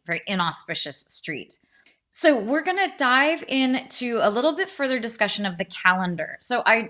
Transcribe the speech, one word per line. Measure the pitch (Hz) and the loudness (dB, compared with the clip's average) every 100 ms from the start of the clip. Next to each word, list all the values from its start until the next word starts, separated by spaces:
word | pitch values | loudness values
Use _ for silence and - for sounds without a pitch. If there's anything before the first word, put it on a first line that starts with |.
| - | -8
very | 170 - | -6 -4
inauspicious | 190 170 156 - 156 151 135 - | -2 -2 -4 -6 -6 -6 -8 -8
street. | - - 143 - - _ _ _ _ _ | -8 -8 -10 -10 -16 _ _ _ _ _
So | - 330 269 | 2 4 4
we're | 208 294 | 2 0
gonna | 320 370 381 - | 0 0 -2 0
dive | 269 262 294 320 - | 2 4 4 0 -2
into | 262 262 254 - - 247 226 | 0 2 0 -2 -6 -2 2
a | 202 | 2
little | 208 294 311 | 4 2 2
bit | 381 | -2
further | - 277 254 | -2 -2 -2
discussion | 226 233 208 196 202 | -2 -2 -2 0 -4
of | 175 | -4
the | 190 | -8
calendar. | - 185 185 180 170 156 - | 0 2 2 0 -4 -6 -8
So | - 247 - | -2 0 4
I | 226 226 | 4 2